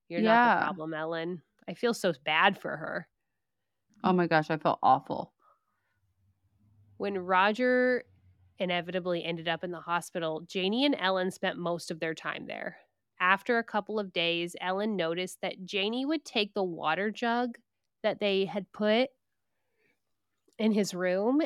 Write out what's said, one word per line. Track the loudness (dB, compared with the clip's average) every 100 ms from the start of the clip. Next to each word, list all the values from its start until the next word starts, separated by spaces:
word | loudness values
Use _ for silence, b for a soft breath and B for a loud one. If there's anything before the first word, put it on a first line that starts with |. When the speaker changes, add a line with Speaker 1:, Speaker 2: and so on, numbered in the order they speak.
| _
Speaker 1:
"You're | 0
not | 4 6
the | 6
Speaker 2:
Yeah. | 4 2
Speaker 1:
problem, | -2 -6 -6
Ellen." | -4 -4 -4 -6 _ _ -14
I | -4
feel | -2 0
so | -2 -2 0
bad | 4 4 2
for | -8 -8
her. | -8 -8 -12 _ _ _ _ _ _ _ _ _
Speaker 2:
Oh | 2
my | 4 4
gosh, | 2 2
I | 0
felt | 0 2
awful. | 4 4 2 -8 -8 _ _ _ _ _ _ _ _ _ _ _ _ _ _ _ _ _
Speaker 1:
When | -4 -4
Roger | 2 4 4 4 2 4 4 0 -4 _ _ _ _ _
inevitably | -2 -2 -2 -4 -2 -2
ended | -2 -4 -2
up | -2
in | -4
the | -8
hospital, | -4 -4 -2 -6 -4 -4
Janie | -6 -2 0 2 2
and | 2
Ellen | 0 0 -2
spent | -2 -4 -2
most | -4 -4 -6
of | -6
their | -6
time | -6 -8 -8 -10
there. | -10 -10 -12 _ _ _ _
After | 2 2 2 -2
a |
couple | 0 -4 -2 -4
of | -4
days, | -2 0 0 -4 -6
Ellen | -4 -2 -2 0
noticed | -2 -2 -6 -6
that | -8 -8 -6
Janie | -4 -2 -2 -2
would | -4 -2
take | -2 -2
the | -2
water | -4 -2 -2 0 -2
jug | -2 -2 0 -2 -6 _ _ _ _
that | -2 0
they | 0 2 0
had | -4 -10
put | -2 2 2 2 _ _ _ _ _ _ _ _ _ _ _ _ _ _ -2
in | 2
his | 2 0
room, | -2 0 2 2 2